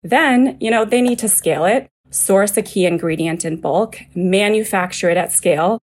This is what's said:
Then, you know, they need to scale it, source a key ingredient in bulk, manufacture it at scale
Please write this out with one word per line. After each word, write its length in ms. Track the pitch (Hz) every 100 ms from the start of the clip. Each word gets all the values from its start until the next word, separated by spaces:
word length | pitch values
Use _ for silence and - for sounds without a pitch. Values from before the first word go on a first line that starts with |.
Then, 540 | 170 247 302 247 262 -
you 100 | 226
know, 160 | 226 214
they 160 | 240
need 160 | 247 240
to 100 | 220
scale 380 | - 165 147 175
it, 240 | 220 - _ _
source 460 | - - 196 208 220
a 60 |
key 240 | 214 202 180
ingredient 580 | 170 165 160 165 170
in 160 | 170 160
bulk, 380 | 156 160 220 - -
manufacture 960 | 180 185 190 208 214 214 190 185 - 180
it 80 | 175
at 120 | -
scale 480 | - 190 151 175 226